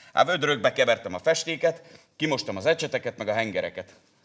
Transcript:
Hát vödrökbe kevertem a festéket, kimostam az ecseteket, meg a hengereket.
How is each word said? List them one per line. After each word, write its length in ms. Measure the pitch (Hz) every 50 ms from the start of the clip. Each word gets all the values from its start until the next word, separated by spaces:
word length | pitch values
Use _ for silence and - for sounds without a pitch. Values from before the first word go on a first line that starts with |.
| - -
Hát 140 | - - 131
vödrökbe 460 | 156 180 156 139 147 143 117 104 127
kevertem 420 | - 135 127 117 113 107 - 92 90
a 40 | 90
festéket, 840 | - 160 165 160 - 165 160 147 - 165 160 - - - - - _ _ _
kimostam 400 | - 156 156 139 120 - - 98
az 100 | 95 98
ecseteket, 500 | 151 165 160 156 - - 123 - 120 -
meg 120 | - 110 104
a 40 |
hengereket. 600 | 104 113 113 107 90 92 82 85 - 92 90 - - _ _ _ _ _